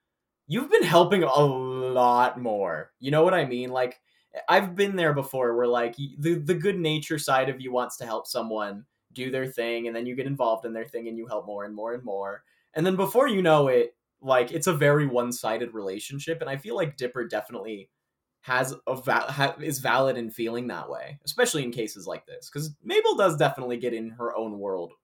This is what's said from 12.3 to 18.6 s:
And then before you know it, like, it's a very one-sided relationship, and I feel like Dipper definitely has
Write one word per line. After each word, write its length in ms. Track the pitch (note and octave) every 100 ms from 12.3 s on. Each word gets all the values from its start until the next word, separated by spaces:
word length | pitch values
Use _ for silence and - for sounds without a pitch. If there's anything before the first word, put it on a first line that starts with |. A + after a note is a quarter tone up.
| G2+ _ _ _
And 120 | - F3+
then 100 | F#3+
before 320 | F#3+ A3+ C#4+
you 140 | G3+
know 260 | F3 D3+ C#3
it, 280 | B2 A#2+ - _ _
like, 300 | C3 B2+ A#2+
it's 160 | D#3+ E3+
a 60 |
very 320 | D#3 D3 D3 C#3+
one-sided 680 | B2 A#2+ A#2+ A2+ A2+ A#2+
relationship, 640 | A2 G2 G2 - C#3 D3+ E3
and 80 | C3+
I 60 | C#3
feel 180 | G#3 A3+
like 200 | D#3 -
Dipper 280 | B2 B2+ A2+
definitely 600 | G#2+ - A#2 G#2 G#2 F#2+ _ _ _ _ _
has 320 | - B2+